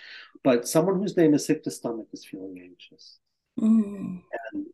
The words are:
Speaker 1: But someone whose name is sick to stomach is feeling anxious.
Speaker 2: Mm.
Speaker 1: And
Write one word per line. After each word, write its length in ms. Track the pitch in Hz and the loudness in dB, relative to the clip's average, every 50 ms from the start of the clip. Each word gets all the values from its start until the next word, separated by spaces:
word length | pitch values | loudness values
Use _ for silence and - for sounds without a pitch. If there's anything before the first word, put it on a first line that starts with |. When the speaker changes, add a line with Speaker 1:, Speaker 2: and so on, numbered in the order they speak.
| - - - - - - _ - - | -20 -20 -20 -20 -20 -20 _ 0 2
Speaker 1:
But 240 | 139 123 120 - - | 2 2 2 0 2
someone 320 | - 160 165 190 190 180 | 2 2 2 4 0 0
whose 160 | 202 180 - | -2 0 2
name 180 | 180 160 151 147 | 4 6 6 6
is 100 | 139 - | 4 2
sick 160 | - 151 - - | 0 -2 -2 -2
to 60 | 143 | -8
stomach 360 | - - - 123 113 110 - - | -8 -6 -8 -8 -8 -8 -10 -12
is 120 | - - - | -16 -16 -14
feeling 360 | - - - - - - - | -16 -14 -14 -14 -14 -16 -16
anxious. 600 | - 90 - _ - - - _ - - - _ _ _ _ _ _ _ _ - | -18 -20 -20 _ -20 -20 -20 _ -20 -20 -20 _ _ _ _ _ _ _ _ 0
Speaker 2:
Mm. 600 | 220 220 226 220 202 202 202 196 190 185 185 180 - _ - - - 110 | 2 4 4 4 4 0 -6 -8 -10 -10 -10 -12 -12 _ -12 -12 -10 -10
Speaker 1:
And 140 | 104 98 101 - | -10 -10 -12 -10